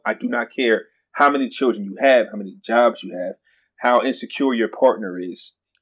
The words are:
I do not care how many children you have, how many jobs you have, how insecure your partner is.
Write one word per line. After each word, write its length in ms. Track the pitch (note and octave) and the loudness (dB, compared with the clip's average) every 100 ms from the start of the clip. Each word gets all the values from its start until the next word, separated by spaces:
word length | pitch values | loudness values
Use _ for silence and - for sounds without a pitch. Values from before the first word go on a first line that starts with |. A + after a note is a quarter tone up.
| G#2+ | -6
I 80 | |
do 140 | A2 A#2+ | -6 -4
not 180 | A#2+ A#2 - | -6 -6 -2
care 280 | A#2+ G#2 - _ _ | 0 0 -2 _ _
how 180 | - C#3+ | 2 2
many 200 | C#3+ C3 | 2 -4
children 340 | - F#3 G#2 | -2 0 0
you 140 | G2 - | -4 0
have, 280 | C#3 B2+ - | 4 4 2
how 60 | G#2 | -6
many 180 | F#2+ - | -12 -14
jobs 400 | - A#2 A#2+ - | -2 2 2 0
you 140 | G2 F2+ | -10 -10
have, 160 | F2+ - _ _ _ - | -10 -10 _ _ _ -4
how 280 | A#2+ B2 | 2 2
insecure 500 | B2 B2+ A#2 - C3+ | 2 -4 -8 -4 -2
your 160 | A#2 G#2+ | 0 -2
partner 500 | - B2+ F#2+ G2+ F2+ | 2 2 2 -6 -8
is. 320 | F2+ D#2 - _ _ _ | -10 -12 -18 _ _ _